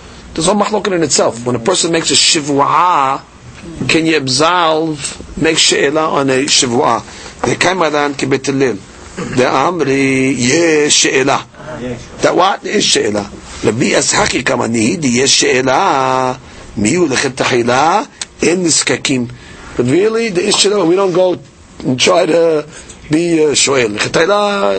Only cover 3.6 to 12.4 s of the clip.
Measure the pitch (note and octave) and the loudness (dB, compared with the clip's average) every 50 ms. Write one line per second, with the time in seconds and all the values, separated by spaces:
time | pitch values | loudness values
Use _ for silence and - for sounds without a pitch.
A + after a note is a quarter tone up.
3.6 | - - - - C3+ B2+ E3 E3 D#3+ D#3+ D#3+ D3 C3+ C3 B2 C#3 D#3 E3 F3+ F3+ | -16 -12 -10 -6 -2 0 0 0 2 2 0 0 0 0 0 2 2 2 2 2
4.6 | E3 D#3+ D#3 D#3 E3 D#3+ D3+ D3 - - - - - - - - D3 D#3+ D#3+ - | 2 2 2 0 -2 -4 -4 -6 -10 -12 -12 -14 -16 -12 -6 -2 0 0 2 2
5.6 | - - F3 - C#3+ C#3 D3+ D#3 D#3 D#3+ - C#3+ C#3 C3+ C3 C3 D3 - - - | 2 2 2 2 2 2 2 0 0 0 0 0 0 2 2 0 0 0 0 0
6.6 | C#3 A#2+ A#2 C3 D3+ B2+ A#2 G2+ - - - - - - - - - B2 C#3 - | 0 2 2 2 2 2 2 0 -2 -8 -16 -18 -18 -18 -10 -6 -4 -2 -2 0
7.6 | - F3 F#3+ F3+ E3 D3 D3 D3 C#3+ C#3+ C#3 - D3 C3+ C#3 C3+ - C#3+ C3+ C3+ | 0 0 0 0 0 0 0 0 0 -2 -2 -4 -2 -2 -2 -2 0 -2 0 0
8.6 | C#3 A#2+ G2+ F#2 - - - - - - - F#3 D3+ A#2 - B2+ B2+ E3 E3 C3 | 0 0 -2 -4 -10 -16 -20 -20 -20 -14 -12 -10 -8 -4 0 2 2 2 2 2
9.6 | C#3+ F3 F#3 E3 C3+ C3 C3+ C#3 C3+ C3+ C3+ C3 C3 C3+ C3+ B2 A#2+ B2+ D3 E3 | 0 0 0 -2 -2 0 0 0 2 2 2 2 0 0 0 0 0 0 2 2
10.6 | E3+ E3 D#3 D3 D3 C#3+ - - - D#3 D3+ C3 C3 C#3 B2+ - - - - - | 2 2 2 2 2 2 2 2 2 2 2 2 2 2 0 -2 -4 -8 -18 -18
11.6 | - - A#2+ A#2 A#2+ B2+ A#2 - - - - - - D3 D#3 E3 | -16 -14 -12 -10 -10 -10 -10 -12 -14 -16 -6 -2 0 0 2 2